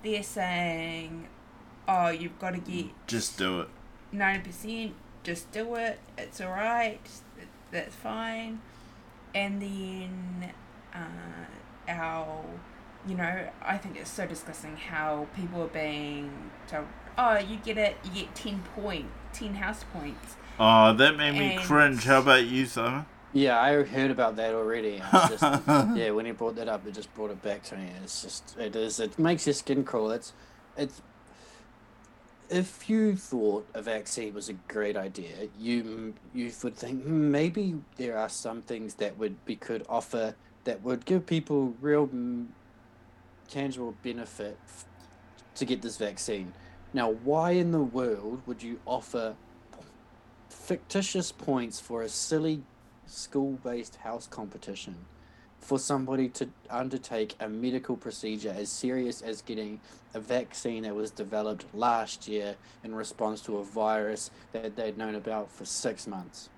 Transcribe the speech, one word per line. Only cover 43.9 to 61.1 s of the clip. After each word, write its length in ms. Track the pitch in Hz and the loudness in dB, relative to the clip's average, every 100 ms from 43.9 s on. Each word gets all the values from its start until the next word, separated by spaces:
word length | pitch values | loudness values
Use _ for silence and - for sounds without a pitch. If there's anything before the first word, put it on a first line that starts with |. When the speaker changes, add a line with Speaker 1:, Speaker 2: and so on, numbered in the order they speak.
| 104 | -6
Speaker 3:
benefit 560 | 127 120 113 - 104 104 - | -8 -6 -8 -8 -8 -8 -18
f-, 200 | - - - - - - - - - | -20 -20 -20 -20 -20 -20 -20 -20 -6
to 100 | 123 | -2
get 160 | 127 | -2
this 160 | 117 - | -2 -4
vaccine." 560 | 104 98 - 104 92 87 - - - | -4 -4 -4 -4 -4 -12 -20 -20 -6
Now, 160 | 131 117 | 0 0
why 420 | 113 123 151 170 | 0 2 2 4
in 200 | 175 170 | 4 4
the 120 | 165 | 2
world 580 | 135 120 123 107 104 127 127 | 2 2 0 0 -2 -8 -8
would 160 | 113 | -8
you 160 | 117 117 - | -8 -10 -4
offer 500 | 127 - 123 113 107 - - - - - - - - - - - | -4 -2 -4 -4 -6 -18 -20 -20 -20 -20 -20 -20 -20 -20 -20 -20
fictitious 840 | - - 185 - 196 190 190 175 | -20 -6 -6 -2 -2 0 -2 -4
points 460 | - - 135 117 110 | -6 -2 0 0 -8
for 200 | - 117 | -8 -6
a 80 | 113 | -4
silly 540 | - - 160 160 156 135 - - - - | -4 0 0 2 -2 -6 -20 -20 -20 -18
school-based 920 | - - 139 139 131 123 120 110 - | -14 -4 -2 0 -2 -4 -6 -8 -12
house 300 | 113 117 - | -10 -10 -10
competition 680 | - 104 98 - 98 - 87 - - - - - - | -12 -12 -12 -12 -12 -10 -14 -16 -20 -20 -20 -20 -20
for 180 | - 135 | -2 -2
somebody 480 | - 139 131 131 127 | 0 0 0 0 0
to 180 | - 127 - - | 0 -8 -8 -8
undertake 640 | 117 131 135 - 113 107 - | -4 -2 -4 -4 -2 -2 -4
a 80 | 110 | -6
medical 460 | 107 123 127 131 120 | -2 -2 -2 -4 -6
procedure 560 | 123 107 110 110 104 98 | -6 -8 -6 -4 -4 -6
as 120 | 104 | -6
serious 520 | - 127 131 123 120 | -4 -2 0 -2 -4
as 200 | 110 107 | -8 -10
getting 380 | - 110 107 107 - - - | -8 -8 -6 -10 -14 -20 -12
a 60 | - | -12
vaccine 640 | 107 123 123 - 123 113 | -2 -2 -2 -6 -4 -4
that 100 | 110 104 | -4 -4
was 140 | 107 | -4